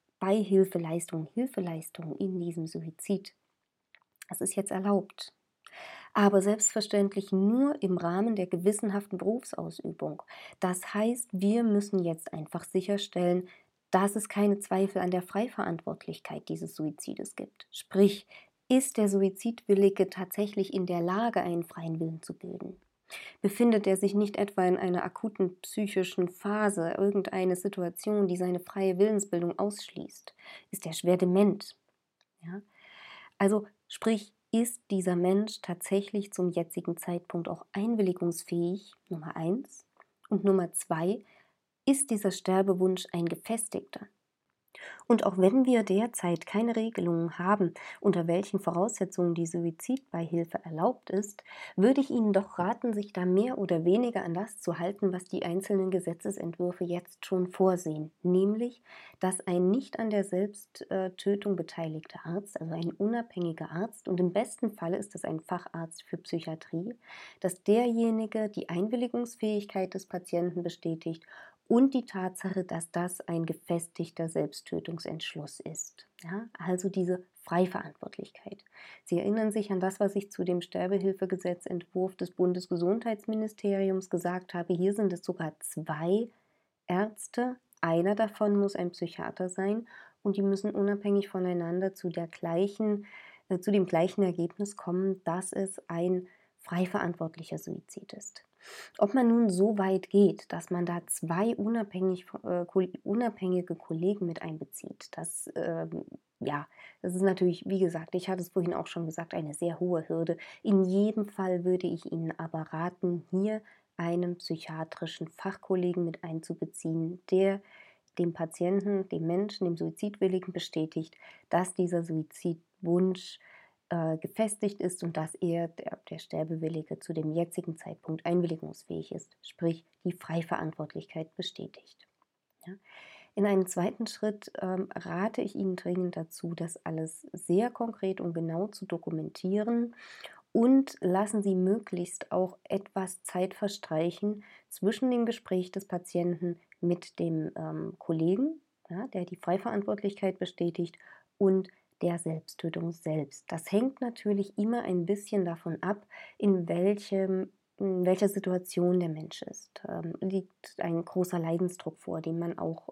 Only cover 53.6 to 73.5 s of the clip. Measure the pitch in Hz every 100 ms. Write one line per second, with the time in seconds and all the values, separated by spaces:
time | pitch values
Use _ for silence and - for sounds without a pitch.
53.6 | 196 170 165 202 247 220 180 165 220 -
54.6 | - 156 175 202 196 180 180 180 170 175
55.6 | 196 196 185 185 180 165 208 196 165 165
56.6 | 180 180 175 175 180 - - 190 180 -
57.6 | 190 180 170 156 156 - 180 180 196 220
58.6 | 240 - - - - - 185 - - 180
59.6 | 180 226 269 - 226 208 196 180 202 208
60.6 | - - - 190 190 185 - 202 202 185
61.6 | 165 - 165 156 - - - 175 202 -
62.6 | 165 165 170 - 202 233 233 - 175 160
63.6 | 165 160 226 - - 180 180 190 240 -
64.6 | 226 208 165 190 202 - 165 160 - 180
65.6 | - 165 165 - - 170 - 170 165 160
66.6 | - 165 190 233 - - - - 185 180
67.6 | - 214 240 226 226 220 220 220 214 208
68.6 | - 175 208 240 240 240 240 - 214 208
69.6 | 208 196 185 190 - 185 - 170 175 170
70.6 | 175 170 170 160 165 160 - - - _
71.6 | - 233 269 269 233 196 185 185 190 190
72.6 | 180 165 165 175 180 180 - 170 165